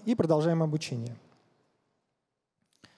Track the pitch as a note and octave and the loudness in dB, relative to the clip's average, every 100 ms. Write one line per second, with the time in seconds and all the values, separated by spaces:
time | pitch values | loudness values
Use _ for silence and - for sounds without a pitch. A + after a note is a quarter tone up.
0 | - A#3+ E3 D#3 D#3+ E3 D#3+ D3+ - B2 | -2 0 2 2 2 2 0 -2 -4 -8
1 | A#2 A2+ - _ _ _ _ _ _ _ | -8 -12 -18 _ _ _ _ _ _ _
2 | _ _ _ _ _ _ _ _ - | _ _ _ _ _ _ _ _ -20